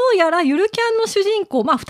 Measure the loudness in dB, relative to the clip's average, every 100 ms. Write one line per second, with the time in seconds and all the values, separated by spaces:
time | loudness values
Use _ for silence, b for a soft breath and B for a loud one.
0 | 2 2 2 2 0 0 0 0 -2 0
1 | -2 -2 -2 -2 -2 -2 0 -2